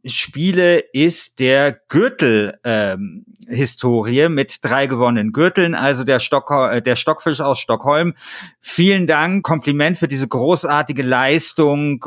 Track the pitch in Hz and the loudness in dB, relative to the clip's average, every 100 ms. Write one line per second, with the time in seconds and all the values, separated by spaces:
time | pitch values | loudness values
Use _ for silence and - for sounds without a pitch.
0 | 127 - - 139 180 185 175 170 - 131 | -10 -8 -8 -4 0 2 2 2 0 0
1 | 165 170 - - 127 135 143 - _ 147 | 0 0 -8 -2 2 4 2 -2 _ 0
2 | 233 - 131 110 101 - 123 110 101 95 | 0 0 2 2 0 -6 -4 -2 -2 -4
3 | 98 85 - _ - 120 131 - 123 117 | -10 -14 -20 _ -8 -4 -4 -2 0 2
4 | 107 127 165 147 - - 127 131 139 123 | 2 4 2 2 -4 -6 -2 0 0 0
5 | 123 117 107 120 175 190 170 117 139 131 | 2 2 0 2 2 2 0 0 0 0
6 | 127 127 - 143 - 143 127 120 123 117 | 0 0 0 -2 0 0 2 0 0 0
7 | - 156 165 143 143 131 - 113 135 147 | -2 -2 -2 -2 -2 -2 -2 -2 0 0
8 | 170 - - - - _ - - 185 196 | -2 -6 -14 -18 -18 _ -8 2 2 4
9 | 165 151 165 190 - 160 - 143 151 180 | 2 2 0 -2 -2 -2 0 0 0 0
10 | 151 135 131 127 135 170 160 147 151 135 | -4 -2 -4 -2 0 0 0 -2 -2 -4
11 | 127 127 135 156 - - 147 143 147 135 | 0 0 2 0 0 0 0 2 -2 -4